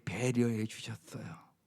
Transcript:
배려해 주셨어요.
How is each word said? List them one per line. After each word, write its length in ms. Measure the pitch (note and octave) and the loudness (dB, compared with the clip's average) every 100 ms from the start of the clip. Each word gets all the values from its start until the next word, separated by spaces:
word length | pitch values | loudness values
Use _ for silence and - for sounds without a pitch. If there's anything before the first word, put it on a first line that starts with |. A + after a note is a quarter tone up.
배려해 600 | - F#2+ B2+ A#2+ A#2+ A2 | 0 0 2 4 4 2
주셨어요. 720 | A2 - - A2 - - - E2 - _ | -2 -4 -10 -10 -10 -10 -10 -12 -16 _